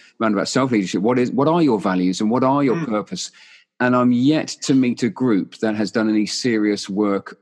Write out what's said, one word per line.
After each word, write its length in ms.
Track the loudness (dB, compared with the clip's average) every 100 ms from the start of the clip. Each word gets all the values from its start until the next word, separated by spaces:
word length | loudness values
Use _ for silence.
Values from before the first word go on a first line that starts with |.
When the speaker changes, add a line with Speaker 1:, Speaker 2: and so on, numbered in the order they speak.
| -16 -4
Speaker 1:
round 140 | -2
about 140 | -2 -2
self-leadership? 540 | -2 0 0 0 0
What 180 | 0 2
is, 100 | 0
what 160 | 0 2
are 140 | 2
your 180 | 2 2
values 400 | 0 0 0 0
and 100 | 0
what 120 | 2
are 200 | 2 2
your 120 | 2 0
Speaker 2:
Mm. 120 | -2
Speaker 1:
purpose? 420 | -4 -6 -10 -12 -16 -20 -20 _ -4
And 160 | 0 2
I'm 160 | 2
yet 360 | 2 2 2 -2 -6
to 100 | 0
meet 300 | 2 2 0
a 60 | -4
group 480 | 0 0 0 -2 -4
that 180 | -4 -2
has 160 | -2
done 180 | -2 0
any 160 | 0 -2
serious 640 | -2 -2 0 0 -2 -4
work 480 | -2 0 -2 -6 -10